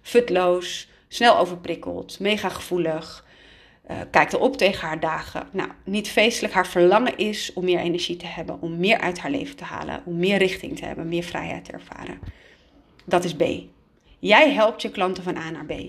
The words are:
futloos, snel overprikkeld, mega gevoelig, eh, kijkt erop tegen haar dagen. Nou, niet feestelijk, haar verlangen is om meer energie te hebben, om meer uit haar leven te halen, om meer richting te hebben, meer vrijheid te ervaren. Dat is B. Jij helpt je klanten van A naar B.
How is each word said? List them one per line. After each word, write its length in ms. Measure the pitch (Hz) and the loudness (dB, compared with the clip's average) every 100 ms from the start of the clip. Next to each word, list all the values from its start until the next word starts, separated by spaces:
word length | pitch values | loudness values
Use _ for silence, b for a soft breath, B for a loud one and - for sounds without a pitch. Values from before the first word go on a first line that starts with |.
futloos, 840 | - 240 240 180 180 180 180 - - b b | 2 4 4 4 4 2 -2 -10 -14 b b
snel 300 | - 233 208 | 4 6 6
overprikkeld, 840 | 175 175 180 165 180 175 - - | 4 -2 -8 -6 -6 -8 -10 -4
mega 280 | 202 208 190 | -2 0 -2
gevoelig, 800 | - - 180 165 160 - - b b b b b b - | -6 -4 -2 0 -4 -8 -18 b b b b b b -12
eh, 80 | - - | -10 0
kijkt 220 | 160 151 | 2 2
erop 240 | - 269 - | 2 0 4
tegen 320 | 196 196 160 | 2 2 -4
haar 120 | 160 | -4
dagen. 480 | 160 156 - - - | -4 -4 -8 -10 -8
Nou, 160 | 190 - - | -6 -8 -10
niet 260 | - 208 - | -6 -4 0
feestelijk, 440 | - 220 226 214 | 2 4 2 0
haar 120 | 190 180 | 2 2
verlangen 500 | 180 175 208 247 - | 6 6 6 4 0
is 360 | 214 208 - | -2 -2 -6
om 120 | 185 | -2
meer 140 | 185 175 | 0 2
energie 380 | 170 175 - 175 | 0 -2 -4 -6
te 100 | 175 | -8
hebben, 340 | 170 - - | -10 -10 -8
om 180 | 170 170 | -6 0
meer 200 | 190 - | 2 2
uit 200 | 180 175 | 0 -4
haar 120 | - | -4
leven 260 | - - - | -4 -6 -12
te 80 | |
halen, 380 | - - - 151 | -12 -10 -8 -8
om 120 | 175 170 | -6 -2
meer 220 | 185 196 | 2 4
richting 400 | 190 - - 160 | 2 0 -8 -10
te 60 | |
hebben, 240 | - 151 165 | -8 -8 -4
meer 140 | 170 | -4
vrijheid 420 | 170 147 165 165 | -4 -6 -6 -8
te 80 | - | -12
ervaren. 460 | - - - - - B B B B B _ _ _ | -16 -16 -14 -14 -12 B B B B B _ _ _
Dat 200 | - 180 | 0 0
is 100 | 175 | 0
B. 80 | 147 - - - _ _ _ b b | 0 -2 -2 -10 _ _ _ b b
Jij 340 | 185 214 302 | 4 6 6
helpt 300 | 220 220 226 | 6 2 2
je 80 | 214 | -6
klanten 320 | 214 185 185 | -2 -2 -2
van 140 | 180 170 | -4 -6
A 140 | 160 | -8
naar 140 | 156 | -10
B. 80 | 151 151 | -8 -10